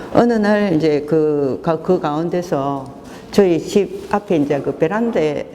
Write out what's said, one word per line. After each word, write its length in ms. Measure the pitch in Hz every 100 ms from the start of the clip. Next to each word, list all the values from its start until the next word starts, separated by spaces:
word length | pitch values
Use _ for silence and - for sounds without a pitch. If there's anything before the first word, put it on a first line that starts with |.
| -
어느 200 | - 240
날 420 | 226 208 208 202 156
이제 260 | 156 147 147
그 520 | 160 151 147 139 107
가-, 160 | 170 160
그 200 | 160 180
가운데서 880 | 156 147 170 180 175 147 139 139 131 - - - -
저희 280 | - 196 160
집 540 | - 208 196 196 -
앞에 220 | 208 - 170
이제 260 | 143 143
그 140 | 139 139
베란다에 720 | 160 208 233 214 151 143 -